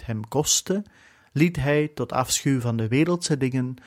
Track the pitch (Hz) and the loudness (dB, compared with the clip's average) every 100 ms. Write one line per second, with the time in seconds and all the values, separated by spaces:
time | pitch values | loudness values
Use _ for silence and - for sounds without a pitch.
0 | - 110 107 135 151 - - 190 208 _ | -8 -8 -4 -2 0 0 0 -4 -6 _
1 | - _ _ 143 175 175 139 147 151 - | -20 _ _ 2 2 2 2 2 0 -4
2 | 120 127 127 - 147 135 120 113 110 131 | -2 -2 0 0 0 0 0 -2 0 2
3 | 165 175 - 143 131 131 127 127 | 2 0 -2 0 0 0 -4 -6